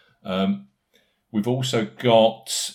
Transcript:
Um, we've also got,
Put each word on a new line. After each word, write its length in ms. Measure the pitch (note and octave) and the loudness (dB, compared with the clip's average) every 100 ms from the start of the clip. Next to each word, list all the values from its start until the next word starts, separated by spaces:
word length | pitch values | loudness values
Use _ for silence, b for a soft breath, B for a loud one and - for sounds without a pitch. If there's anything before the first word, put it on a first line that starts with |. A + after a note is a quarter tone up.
| b b | b b
Um, 440 | - F#3 G2 G3+ - _ _ _ _ _ _ | -6 -2 -2 -4 -8 _ _ _ _ _ _
we've 180 | G#2+ G#2 | -4 -2
also 360 | B2+ C3 A#2 | -2 -2 -4
got, 840 | G#2 - B2 A2+ A2+ - - - - | -4 -4 2 4 4 0 -10 -8 -8